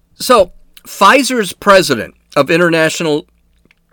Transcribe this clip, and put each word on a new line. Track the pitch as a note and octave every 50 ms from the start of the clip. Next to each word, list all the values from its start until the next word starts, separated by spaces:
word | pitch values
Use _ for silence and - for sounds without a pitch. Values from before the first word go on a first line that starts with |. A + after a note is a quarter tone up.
| _ _ _
So, | - - - B3 G#3 F3+ - - - - _ _ _ -
Pfizer's | - - - G3+ G3 A#3+ C#4+ B3 - C4 A#3 G3 F3 -
president | - - G3+ G3 F#3+ E3+ C#3+ B2+ G#2+ E2+ - - _ _ _ -
of | D3 C#3 D#3
international | E3 E3+ F3 E3 E3 D#3+ D#3+ D3+ - - E3+ D#3 D3 D#3 - _ _ _ _ _ _ _ _ _ _ _ _ _